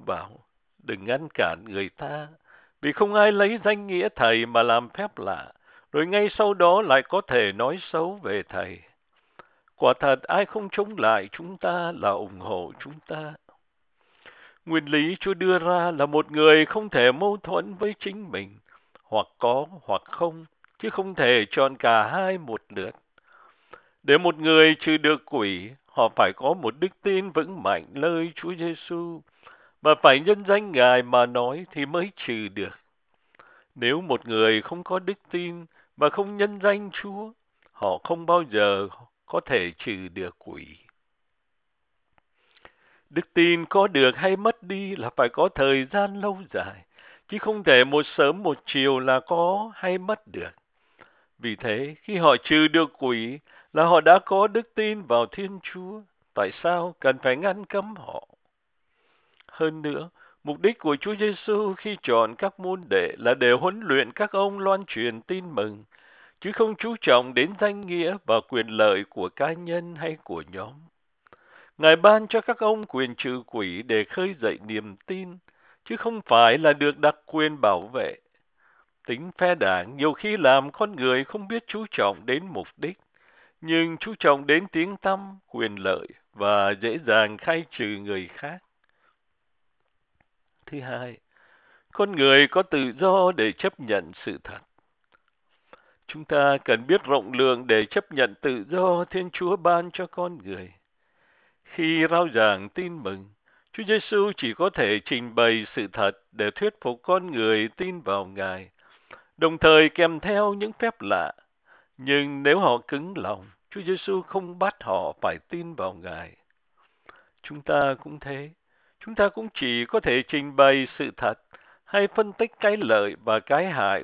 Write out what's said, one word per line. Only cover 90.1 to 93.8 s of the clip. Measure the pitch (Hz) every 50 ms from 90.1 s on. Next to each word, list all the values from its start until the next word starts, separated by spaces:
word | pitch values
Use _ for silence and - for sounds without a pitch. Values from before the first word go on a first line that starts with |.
| _ _ _ _ _ _ _ _ _ _ _
Thứ | - 139 147
hai, | 127 127 123 120 127 123 113 - _ _ _ _ _ _ _ _ _ _ _ _ _ _ -
con | - 202 202
người | 196 147 135 139 135 139 143
có | 139 - 185 190
tự | - - 143 135 123 113 131
do | 180 190 185 196 180 185
để | 180 135 110 110
chấp | 95 - - 196 -
nhận | -